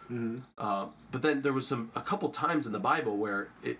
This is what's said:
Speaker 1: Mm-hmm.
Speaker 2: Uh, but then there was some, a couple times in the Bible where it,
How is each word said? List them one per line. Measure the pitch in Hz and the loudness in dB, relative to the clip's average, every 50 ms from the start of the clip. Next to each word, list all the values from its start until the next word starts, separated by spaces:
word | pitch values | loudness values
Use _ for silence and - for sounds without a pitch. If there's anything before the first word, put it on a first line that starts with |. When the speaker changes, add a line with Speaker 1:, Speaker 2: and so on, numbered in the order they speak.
| - - | -10 -6
Speaker 1:
Mm-hmm. | 123 120 117 113 117 127 127 - _ | -4 -2 -2 -2 -4 -4 -8 -12 _
Speaker 2:
Uh, | - - 104 101 98 101 - - - - - | -6 -2 0 0 0 -2 -4 -10 -16 -12 -6
but | - 127 | -4 2
then | 151 156 143 139 | 2 4 2 4
there | 135 143 | 2 2
was | 131 135 127 | 2 2 0
some, | - 139 117 113 113 - | 0 -2 -2 -2 -4 -6
a | - | -6
couple | - - 202 - 151 143 | -2 -2 -2 0 0 -2
times | - - 151 160 170 151 127 | 0 0 0 2 2 2 0
in | 113 | 0
the | 104 101 | -2 0
Bible | 95 127 151 165 135 110 104 | 2 4 4 4 2 0 0
where | 101 107 104 98 101 - - - - | 0 0 0 0 -2 -2 -4 -10 -8
it, | - 123 120 | -6 -6 -6